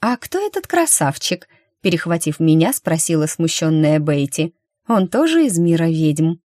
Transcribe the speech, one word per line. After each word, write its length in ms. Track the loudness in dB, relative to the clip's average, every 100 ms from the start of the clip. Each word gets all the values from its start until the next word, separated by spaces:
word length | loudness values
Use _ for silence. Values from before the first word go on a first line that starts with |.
«А 160 | -2 -4
кто 220 | -6 -6
этот 280 | -4 -6 -4
красавчик?» 800 | -2 0 0 0 -2 -6 -6 -10 _ _ _
перехватив 580 | -2 -2 -2 -4 -4 0
меня, 320 | 2 4 4
спросила 540 | 0 -2 -2 0 -2 -2
смущённая 720 | -2 -4 -2 0 2 2 2
Бейти. 560 | 0 -2 -2 -4 -6 _ _ _ _
«Он 220 | 0 0
тоже 380 | 0 2 2 2
из 120 | 2
мира 260 | 2 2
ведьм. 500 | 2 2 0 2 0 -2